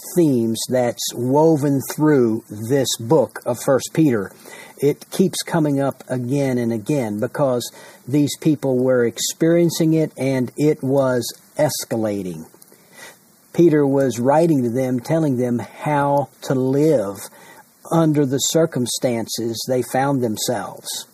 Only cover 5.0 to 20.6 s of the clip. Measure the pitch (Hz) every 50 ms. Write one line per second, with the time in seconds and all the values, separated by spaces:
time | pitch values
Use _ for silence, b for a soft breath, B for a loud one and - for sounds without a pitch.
5 | - - - - 190 175 - - - - - 170 151 147 143 139 139 135 123 -
6 | - - 127 127 123 120 135 143 139 135 127 123 120 117 117 113 104 - 151 143
7 | 123 107 104 104 117 123 - - 151 131 127 120 117 - B B B B B B
8 | B - 123 147 147 131 - - - 165 151 131 - 135 131 127 127 127 131 127
9 | 120 117 - - - - - - 165 165 170 170 175 170 160 - 175 160 160 160
10 | 156 - - - 127 135 135 131 127 117 - - 147 151 156 151 - 131 135 139
11 | 135 131 127 123 117 - - - - _ - - 151 147 - - - - 127 113
12 | 110 107 104 101 92 92 85 78 80 - _ - - - B B B B B B
13 | B B B B B _ _ _ _ _ - - 170 170 151 151 143 135 135 139
14 | 135 131 113 113 120 131 143 156 170 175 156 135 120 120 113 127 131 127 127 123
15 | 117 - 160 165 160 147 131 120 127 123 120 117 98 - - - - 151 147 143
16 | 143 139 139 143 139 - _ - - - 143 131 127 131 135 143 151 160 156 123
17 | 101 98 98 98 - - B B B B B B B B _ _ - - 165 165
18 | 165 156 151 147 147 131 135 135 - - - 165 165 165 - 135 123 113 - -
19 | - 131 120 113 110 - - - 113 117 113 110 - - 131 127 120 - - 131
20 | 135 143 143 131 123 113 107 104 - - 123 107